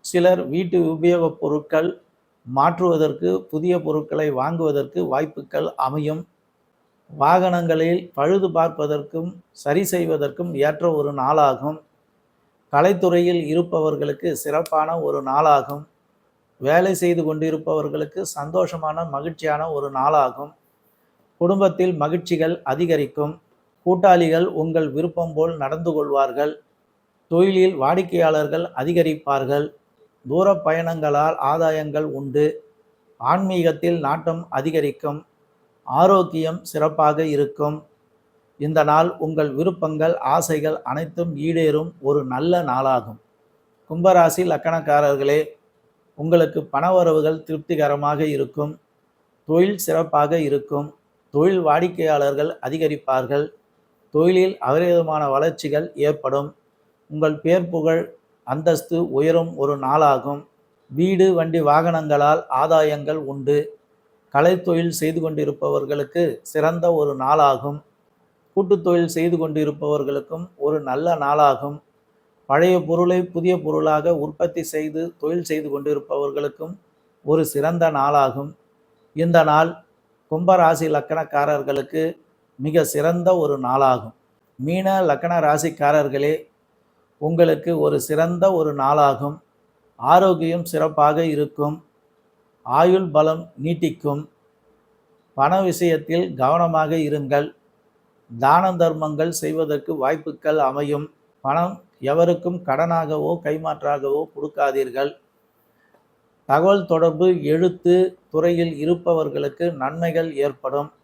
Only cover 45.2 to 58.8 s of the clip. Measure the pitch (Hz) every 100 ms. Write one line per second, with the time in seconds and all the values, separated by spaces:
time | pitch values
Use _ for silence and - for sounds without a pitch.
45.2 | 139 147 151 - _ _ _ _ _ -
46.2 | 151 170 160 - 143 139 170 185 170 156
47.2 | 156 160 - 156 151 160 147 143 147 147
48.2 | 156 143 131 - 147 156 _ _ _ _
49.2 | _ _ - 160 190 202 - 160 165 156
50.2 | 147 165 151 139 139 143 147 - _ _
51.2 | _ 143 165 190 160 147 175 175 160 147
52.2 | 139 139 156 - 131 160 160 147 - 131
53.2 | 127 143 147 _ _ _ _ _ _ 151
54.2 | 170 185 185 190 127 147 175 170 165 156
55.2 | 147 135 156 156 156 147 170 - 147 147
56.2 | 135 139 147 - _ _ _ _ _ 151
57.2 | 156 151 165 180 175 170 156 165 170 -
58.2 | _ _ - 139 160 160